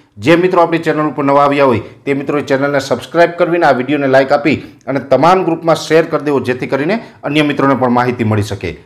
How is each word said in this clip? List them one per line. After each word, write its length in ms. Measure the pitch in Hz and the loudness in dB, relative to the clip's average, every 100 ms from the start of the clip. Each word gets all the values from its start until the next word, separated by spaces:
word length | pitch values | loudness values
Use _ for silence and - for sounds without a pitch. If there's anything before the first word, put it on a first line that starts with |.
| _ - | _ -4
જે 180 | 110 170 | 2 2
મિત્રો 260 | 185 180 | 4 2
આપણી 160 | 165 165 | 2 0
ચેનલ 240 | 165 151 | -2 -2
ઉપર 220 | 151 139 | -2 -2
નવા 200 | 139 143 | 0 4
આવ્યા 200 | 143 143 | 4 4
હોય 160 | 139 110 - - - | 2 2 -4 -10 -6
તે 80 | |
મિત્રોએ 280 | 139 131 147 | -4 -2 -4
ચેનલને 360 | 123 135 143 143 | -2 -2 0 -2
સબસ્ક્રાઇબ 520 | 135 123 - 165 170 | -2 -6 -4 0 0
કરવીને 360 | 170 175 175 160 | 2 -2 2 2
આ 40 | |
વીડિયોને 360 | 123 127 143 139 | 2 0 -2 2
લાઈક 260 | 131 139 | 2 2
આપી 300 | 147 156 135 - - - | 0 0 -2 -4 -16 -8
અને 140 | 139 | -6
તમામ 440 | - 131 156 190 | 0 2 4 2
ગ્રુપમાં 320 | 170 160 160 156 | 0 -2 0 -2
શેર 280 | - 156 | 2 0
કરી 200 | 165 151 | 2 -2
દેવો, 160 | 143 139 | -2 -2
જેથી 260 | 110 127 139 | -2 -4 -4
કરીને 340 | 135 151 226 - - | -4 -2 -4 -6 -12
અન્ય 180 | - 147 | -4 0
મિત્રોને 320 | 147 143 135 | 0 0 0
પણ 140 | 131 123 | 2 2
માહિતી 360 | 120 123 107 | 0 0 0
મળી 180 | 110 107 | 0 0
શકે. 360 | 101 98 87 80 | -2 -6 -8 -10